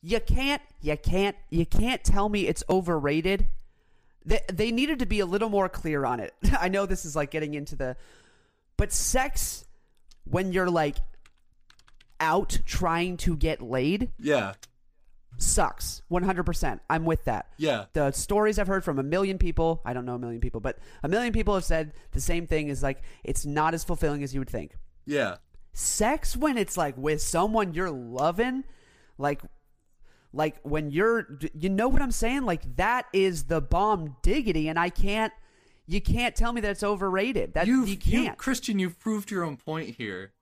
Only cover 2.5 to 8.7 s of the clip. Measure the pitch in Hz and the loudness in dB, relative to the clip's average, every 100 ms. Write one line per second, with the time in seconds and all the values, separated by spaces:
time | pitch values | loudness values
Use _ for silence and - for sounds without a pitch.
2.5 | - - 190 175 160 143 151 165 196 208 | -2 0 0 2 0 2 0 0 4 4
3.5 | - - _ _ _ _ _ - 208 - | 4 -4 _ _ _ _ _ 0 0 0
4.5 | 180 220 233 294 302 226 214 185 196 226 | -2 0 0 0 0 0 0 0 0 0
5.5 | 202 185 - 165 147 135 120 104 - 170 | 0 0 -2 -4 -2 -2 -2 -6 0 4
6.5 | 180 175 196 196 185 160 147 143 160 156 | 4 2 0 0 -2 -4 -4 -2 -4 -6
7.5 | 147 143 135 131 123 - - _ _ _ | -6 -8 -6 -4 -6 -14 -20 _ _ _
8.5 | _ _ | _ _